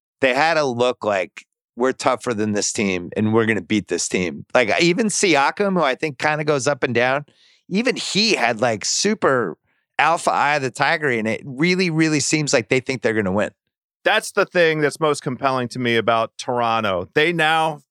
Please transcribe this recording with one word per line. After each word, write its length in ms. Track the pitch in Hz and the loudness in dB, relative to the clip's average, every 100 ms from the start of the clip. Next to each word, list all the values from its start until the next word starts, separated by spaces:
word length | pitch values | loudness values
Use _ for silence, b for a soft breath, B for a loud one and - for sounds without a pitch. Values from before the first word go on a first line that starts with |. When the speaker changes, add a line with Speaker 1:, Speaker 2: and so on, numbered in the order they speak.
| _ _ | _ _
Speaker 1:
They 120 | 135 | 0
had 240 | 127 160 160 | 2 2 2
a 80 | 143 | 0
look 380 | 117 123 123 | 0 0 0
like, 420 | 104 101 87 - - _ _ - | -2 -2 -2 -8 -20 _ _ -2
"We're 180 | 127 | -2
tougher 400 | 127 139 123 - | 0 0 0 -2
than 200 | 107 107 | -2 -2
this 200 | 104 - | -2 -2
team 380 | - 101 92 87 - | -2 -2 -2 -4 -2
and 160 | 107 | 0
we're 140 | 110 110 | 2 2
gonna 160 | 104 | 0
beat 280 | 85 107 92 | 0 -2 -2
this 180 | 85 - | -4 -2
team." 360 | 101 87 71 - 123 | -2 -2 -6 -2 0
Like, 260 | 117 98 | 2 2
even 240 | 170 175 220 | 2 2 0
Siakam, 680 | - 202 143 143 - 202 | 0 2 2 2 0 -2
who 100 | 180 | 0
I 100 | 147 | 0
think 240 | 123 160 135 | 0 -4 -2
kinda 260 | 151 151 156 | -2 -2 0
goes 220 | 147 123 | 0 0
up 160 | 143 | -2
and 120 | - 117 | 0 0
down, 320 | 127 135 147 b b b - | 0 0 -6 b b b -6
even 260 | 185 247 190 | -2 0 -2
he 380 | - 185 220 | -2 0 0
had, 260 | 165 120 113 | 2 0 0
like, 260 | 123 107 - | -2 -2 -4
super 720 | - 202 214 175 131 98 - _ _ _ - | -2 -2 0 0 0 -2 -6 _ _ _ 0
alpha 320 | 147 170 - | 2 2 0
eye 240 | 92 135 147 | 2 2 0
of 80 | |
the 80 | 131 | -2
tiger, 380 | - 143 165 147 | 0 0 2 0
and 180 | 117 107 | 0 0
it 140 | 110 139 | -4 -6
really, 440 | 127 170 180 185 | -2 0 2 0
really 280 | 156 160 151 | 2 2 2
seems 340 | - 156 147 | 0 0 2
like 160 | 135 - | 0 2
they 100 | 131 | 0
think 220 | - 131 | 0 -2
they're 120 | 117 | -2
gonna 180 | 110 98 | 0 0
win. 200 | 98 92 - _ _ _ _ | 0 -2 -6 _ _ _ _
Speaker 2:
That's 280 | 170 214 - | 0 0 0
the 140 | - 185 | -2 0
thing 340 | 185 165 156 | 2 2 2
that's 180 | 147 - | -2 0
most 220 | 156 143 | -2 -2
compelling 460 | - 123 139 131 120 | -4 -2 -2 0 -2
to 100 | 127 | -4
me 160 | 123 117 | 0 0
about 360 | 107 113 113 - | 2 0 0 -6
Toronto. 680 | - 123 117 113 107 90 90 | -4 -2 0 0 0 -2 -2
They 180 | 147 156 | 0 0
now 500 | 170 156 160 160 147 _ | 2 0 2 0 -4 _